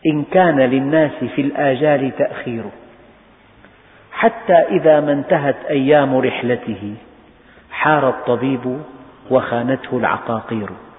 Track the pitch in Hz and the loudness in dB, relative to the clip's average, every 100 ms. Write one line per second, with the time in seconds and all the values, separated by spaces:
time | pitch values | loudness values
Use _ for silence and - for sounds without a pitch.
0 | 165 147 143 185 180 143 127 135 135 156 | 0 -2 0 2 4 4 2 2 2 2
1 | 151 - 117 - 139 143 143 127 151 143 | 0 -2 -6 -2 -4 0 0 2 2 2
2 | 135 - 131 - - 117 104 - - - | -2 -2 -4 -4 -8 -8 -10 -14 -20 -20
3 | - - _ _ _ _ - _ _ - | -20 -20 _ _ _ _ -20 _ _ -20
4 | - - 226 - - 175 - 190 156 151 | -18 0 0 0 2 4 4 2 4 4
5 | 147 143 135 170 143 131 - 147 135 151 | 4 -2 0 0 0 -4 -2 -2 4 4
6 | 135 131 127 - 120 123 - 98 104 107 | 4 2 0 -2 -4 -4 -4 -10 -10 -14
7 | - - - _ _ - _ - 151 151 | -18 -20 -20 _ _ -20 _ -4 0 2
8 | 135 - - 120 131 131 127 127 151 - | 2 -2 -2 -2 0 -2 -4 -8 -10 -20
9 | - - - 127 - 120 120 131 - 127 | -20 -20 0 0 0 -2 -2 -2 -2 -2
10 | 101 98 - 113 - 113 98 90 - | 0 -2 -4 -6 -4 -6 -6 -12 -20